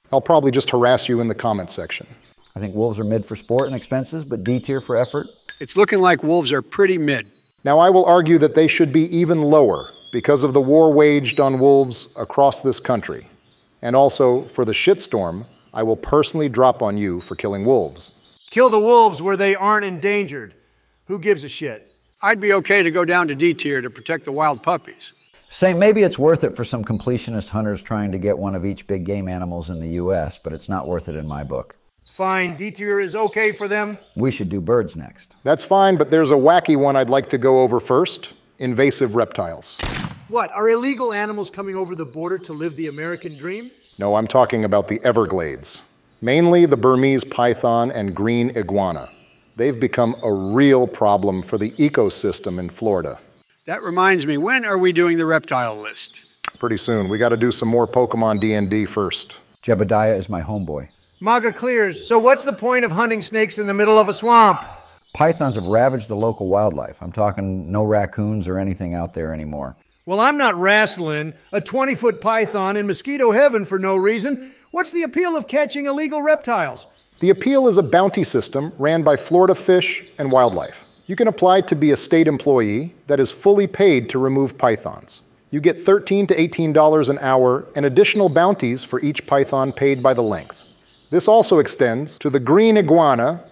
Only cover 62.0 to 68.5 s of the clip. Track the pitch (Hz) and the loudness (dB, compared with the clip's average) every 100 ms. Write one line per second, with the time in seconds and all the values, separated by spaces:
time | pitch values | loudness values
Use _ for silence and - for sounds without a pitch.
62 | - 233 240 269 269 190 233 247 233 165 | 0 2 4 2 0 -4 -2 0 0 -2
63 | 233 220 - 220 214 214 202 202 208 220 | -2 -4 -4 -2 -2 -4 -4 0 4 4
64 | 208 - 233 233 214 151 - - - - | 4 0 4 6 6 4 -6 -20 -20 -20
65 | - - 156 165 139 107 90 110 131 127 | -8 0 0 0 -2 -4 0 2 2 0
66 | 110 104 113 110 95 98 107 73 58 - | -6 -4 -4 -2 -2 0 0 -2 -10 -14
67 | 87 98 104 101 98 92 80 104 107 104 | -10 -2 -2 -2 -6 -6 -6 -2 0 0
68 | 95 - 104 107 90 | -2 -4 -4 -4 -4